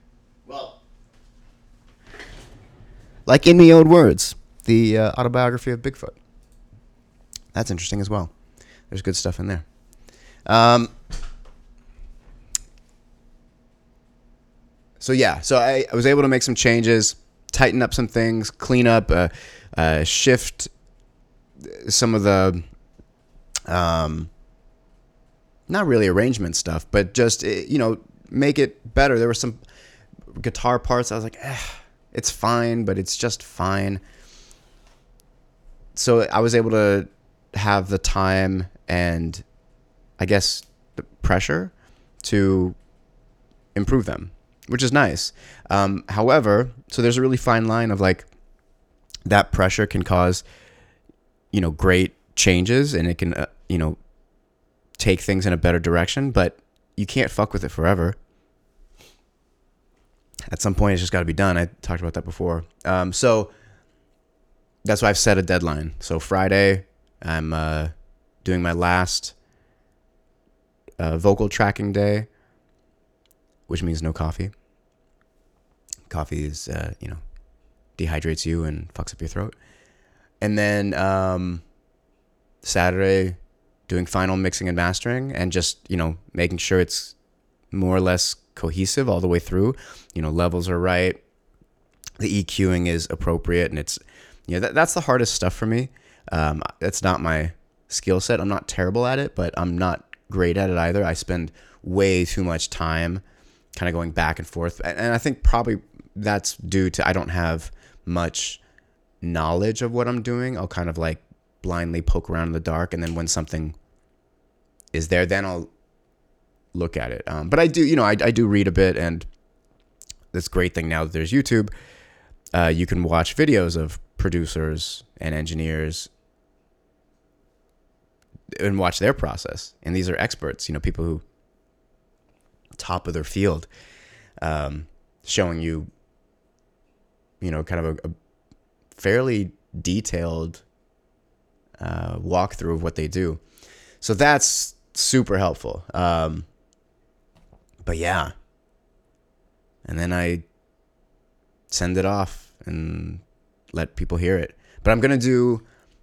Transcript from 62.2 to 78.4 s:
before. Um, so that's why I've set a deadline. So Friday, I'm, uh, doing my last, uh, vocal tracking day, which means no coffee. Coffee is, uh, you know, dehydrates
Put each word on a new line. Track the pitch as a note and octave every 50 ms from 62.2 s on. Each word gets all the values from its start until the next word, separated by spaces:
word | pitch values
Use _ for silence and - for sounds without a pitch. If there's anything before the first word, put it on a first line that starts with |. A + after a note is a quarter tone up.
| D#2+
before. | E2+ E2 - F#2+ F2 E2+ E2 E2 - _ _ -
Um, | - F#2 F#2 F2+ F#2 F2+
so | - - B2 A2+ A2 G2+ - - _ _ - - _ _ _ _ _ _ _ _ _ _ _ _ _ _ _ _ _ _ _ _ _ -
that's | - G#2+ G2+ A#2+
why | G#2
I've | G#2 -
set | - A2 G2+ F#2+
a | F#2
deadline. | E2 F2+ F2+ E2+ E2 D2+ D2+ D#2 D#2+ - -
So | - - E2+ E2
Friday, | - - F#2+ F#2+ F#2+ F#2+ F#2+ G2 G2 G2 G2 F#2+ F#2+ _ _ _ _ _ _ _
I'm, | - E2+ D#2+ D#2+ D#2+ D#2 D#2+
uh, | D#2 D#2 D#2 D#2 D2+ D#2 D#2+ D#2+ - - _ _ _ _ _ _ _ -
doing | - F#2 F2+ F2
my | F2 E2+
last, | E2+ F2 F2 F2+ F2+ F#2 F#2 - - - - - _ _ _ _ _ _ _ _ _ _ _ _ _ _ _ _ _ _ _ _ _ _ _ _ _ _ _ _ _ _ - - -
uh, | E2+ D#2+ D#2+ E2
vocal | E2+ G2+ G2 - A2 G2
tracking | - - A2 G2+ G2+ - G#2 G2+ G2
day, | G2+ G2+ G#2 G#2 G#2 A2 - _ _ _ _ _ _ _ _ _ _ _ _ _ _ _ _ _ _ _ _ _ _ _ _ _ _ _
which | - - E2+ F2
means | E2+ E2 D#2+ D#2+
no | D#2+ D#2+
coffee. | - D#2+ D#2+ D#2+ - F#2+ G2 - _ _ _ _ _ _ _ _ _ _ _ _ _ _ _ _ _ _ _ _ _ _ _ _ _ _ _ - - _ -
Coffee | - D#2+ D#2 - - D2+ D2
is, | D2 D2+ - - -
uh, | D#2 D#2+ D#2 - - -
you | - -
know, | - E2 - - - - - _ _ _ _ _ _ _ _ _ _
dehydrates | - F#2 D#2+ D#2+ D#2 D#2 D#2+ D#2+ D#2+